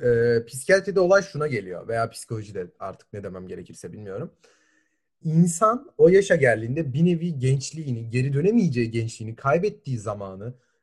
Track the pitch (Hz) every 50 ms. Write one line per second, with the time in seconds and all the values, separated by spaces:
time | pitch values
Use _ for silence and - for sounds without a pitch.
0 | 120 120 117 117 117 120 117 117 117 - - 131 - - 190 196 196 202 175 190
1 | 180 175 196 202 196 - - 147 151 151 123 104 95 90 87 87 92 107 113 113
2 | 113 113 - - - - 117 110 101 104 98 95 90 85 _ _ 98 95 92 -
3 | _ _ - 101 98 95 92 90 92 90 92 90 87 - 85 - - 87 90 104
4 | 107 98 95 113 165 - - _ _ _ _ _ _ _ _ _ _ _ _ _
5 | _ _ _ _ - 156 156 165 180 175 - - 220 214 240 247 - - _ -
6 | 156 170 190 196 196 - 185 151 135 120 110 110 113 117 139 165 156 131 120 151
7 | 170 180 175 160 170 175 151 127 127 131 139 139 - - 151 160 156 135 117 113
8 | 113 113 113 127 131 143 135 139 160 202 233 233 185 151 120 120 117 113 110 117
9 | 113 113 - - 107 110 113 - - 139 151 175 196 208 208 - _ 135 123 110
10 | 95 110 101 101 98 95 95 95 107 123 123 _ _ _ _ _